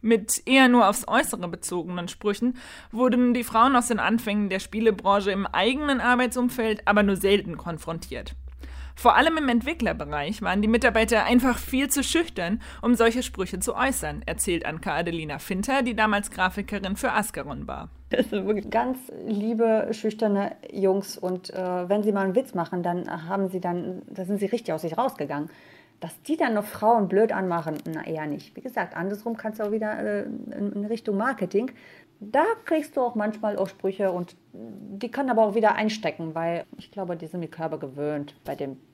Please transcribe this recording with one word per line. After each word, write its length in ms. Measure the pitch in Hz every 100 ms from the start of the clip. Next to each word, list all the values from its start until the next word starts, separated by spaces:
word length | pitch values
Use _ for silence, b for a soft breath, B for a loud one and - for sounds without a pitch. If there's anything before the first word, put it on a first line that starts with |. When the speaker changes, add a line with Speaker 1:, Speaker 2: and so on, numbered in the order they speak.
Speaker 1:
Mit 460 | 220 226 202 - -
eher 220 | 262 262
nur 200 | 247 202
aufs 200 | 214 -
Äußere 400 | 226 294 202 180
bezogenen 580 | 165 - 180 165 175 175
Sprüchen 500 | - 208 202 240 247 B B B
wurden 420 | 220 247 240 247
die 80 | 240
Frauen 320 | 226 226 247
aus 140 | 269 233
den 100 | 226
Anfängen 500 | 131 226 226 208 202
der 120 | 190
Spielebranche 720 | - 220 226 196 190 202 196
im 140 | 196 196
eigenen 540 | - 202 269 294 262
Arbeitsumfeld 800 | 214 247 247 254 247 - 220 214
aber 180 | - 208
nur 140 | 202 190
selten 400 | 196 202 190 165
konfrontiert. 800 | - 156 - 165 - 120 - - - - B B B -
Vor 160 | 247 -
allem 200 | 302 320
im 120 | 285
Entwicklerbereich 920 | 240 240 330 214 165 147 147 143 220
waren 220 | 190 185
die 60 | 214
Mitarbeiter 560 | 226 247 226 220 226
einfach 340 | 185 247 254 240
viel 320 | - 254 277
zu 120 | -
schüchtern, 600 | 262 320 339 - 170 214 B B
um 140 | 226
solche 280 | 240 233 233
Sprüche 360 | 247 - 185 185
zu 160 | -
äußern, 480 | - 262 269 151 147
erzählt 400 | - 160 - 170
Anka-Adelina 760 | - 160 170 156 175 165 156 143
Finter, 440 | - 190 208 269
die 120 | 247
damals 360 | 214 214 208 208
Grafikerin 680 | - 185 190 196 202 185 196
für 160 | 254
Ascaron 540 | - 208 - - - -
war. 240 | 69 - - -
Speaker 2:
Das 220 | - 233
sind 160 | 208 190
wirklich 240 | 214 214
ganz 280 | 220 247 254 - - 87
liebe, 640 | 202 214 226 226 220 -
schüchterne 680 | 220 220 214 220 202 202 - -
Jungs 460 | - 190 196 190 -
und, 320 | 185 185 -
äh, 380 | - 180 180 180
wenn 160 | 208
sie 80 | 202
mal 120 | 196
einen 120 | 190 185
Witz 180 | 262
machen, 280 | 180 165 180
dann 460 | 175 175 - 175 160
haben 220 | 196 190
sie 100 | 185
dann, 400 | 175 175 175 180 -
da 160 | -
sind 140 | 185 202
sie 80 | 202
richtig 260 | 240 -
aus 100 | 156
sich 140 | 170 165
rausgegangen. 540 | 254 - 147 143 156 B B B B B
Dass 240 | 165 -
die 140 | - 320
dann 160 | 294
noch 140 | 220 208
Frauen 420 | - 214 240 196
blöd 240 | 185 226
anmachen, 460 | 196 190 170 160 151 -
na 200 | 156 -
eher 200 | 160 151
nicht. 280 | 147 -
Wie 60 | -
gesagt, 340 | 262 247 175
andersrum 440 | - 190 208 233 226
kannst 220 | 220 214
du 40 |
auch 80 | 208
wieder, 260 | 220 214 214
äh, 240 | 214 208
in, 480 | - - - - 202
in 120 | 208
Richtung 320 | 208 226 - 196
Marketing. 540 | 233 262 175 196 254 - B B B _
Da 240 | 202 262 349 440 -
kriegst 320 | 320 302 -
du 20 |
auch 140 | 247
manchmal 420 | 226 208 214 214 208
auch 120 | 190
Sprüche 440 | - 190 190 196
und 240 | 180 175 - _
die 580 | - 226 202 208 196 233
kann 200 | 247 277
aber 140 | 226
auch 100 | 220
wieder 200 | 208 214
einstecken, 600 | - 214 214 165 - 165
weil 300 | 156 165 170 - -
ich 140 | -
glaube, 260 | - 180 175
die 100 | 165
sind 140 | 180
die 80 | 160
Körper 300 | - 160 156
gewöhnt 560 | 139 135 147 151 143 -
bei 100 | -
dem 220 | 143 143 135 _